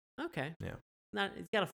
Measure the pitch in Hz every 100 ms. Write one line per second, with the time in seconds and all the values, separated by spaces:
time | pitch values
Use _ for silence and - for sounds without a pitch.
0 | _ - 330 - 139 165 92 - - _
1 | _ 214 196 - 175 220 185